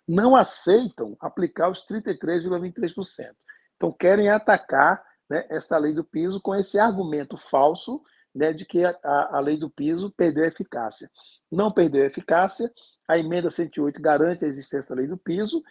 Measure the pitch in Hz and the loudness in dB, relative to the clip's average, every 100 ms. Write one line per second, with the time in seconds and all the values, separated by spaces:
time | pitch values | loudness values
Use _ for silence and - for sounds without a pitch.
0 | - 175 240 262 - - 170 214 247 - | -2 2 6 6 6 -2 4 4 2 -8
1 | 110 - 156 - 170 - 175 185 - 214 | -10 -8 -10 -4 -4 0 -2 -2 -10 -8
2 | - 175 160 170 180 180 180 175 175 - | -6 -6 -2 -2 -2 -4 -6 -6 -8 -6
3 | 185 - - _ _ - _ - 170 - | -12 -12 -16 _ _ -20 _ -6 -6 0
4 | 175 202 202 214 - - - 135 151 196 | 4 4 4 2 4 2 2 4 4 4
5 | _ _ - 147 - 151 - 160 151 151 | _ _ -8 -6 -4 -8 -2 0 0 -2
6 | 151 151 175 196 - 196 190 202 226 190 | -6 -4 -4 -4 -4 -4 -2 0 0 0
7 | 170 147 135 - - 135 147 160 - 277 | -4 -6 -8 -14 -2 2 2 2 -8 -12
8 | _ _ _ 135 156 160 190 175 175 175 | _ _ _ -2 -2 -2 -4 0 0 -2
9 | 147 143 160 143 143 151 156 - 147 170 | -2 0 0 -2 -2 -2 -6 -6 -4 -4
10 | 202 - 170 147 160 - - 131 113 - | -6 0 0 2 -2 -4 -10 -8 -8 -10
11 | - _ _ _ - 170 208 202 165 139 | -20 _ _ _ -8 -2 0 2 2 4
12 | 135 - - 165 190 - 233 _ _ _ | 0 -2 0 2 2 -2 -8 _ _ _
13 | - 165 160 175 170 - 165 151 143 - | -2 0 0 -2 -2 -4 -6 -2 -4 0
14 | 156 147 165 175 151 139 135 139 - 127 | 0 2 2 0 -4 -6 -8 -8 -6 -6
15 | 139 185 - 180 214 320 - | -6 -6 -6 -4 -2 -6 -8